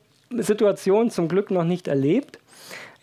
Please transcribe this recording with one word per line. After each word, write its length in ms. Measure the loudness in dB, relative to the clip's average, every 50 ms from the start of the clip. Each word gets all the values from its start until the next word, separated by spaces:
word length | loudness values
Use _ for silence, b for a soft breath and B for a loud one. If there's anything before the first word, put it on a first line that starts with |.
| _ _ _ _ _ _
Situation 840 | -6 -6 -2 0 0 2 2 0 0 0 0 2 2 2 2 0
zum 160 | 0 -2 -2 0
Glück 240 | 0 -2 0 0
noch 140 | -2 0 0
nicht 240 | 0 -2 -4 -4 -2
erlebt. 500 | -2 0 2 2 2 0 0 -4 -14 -20 B B B B B B B B B B B B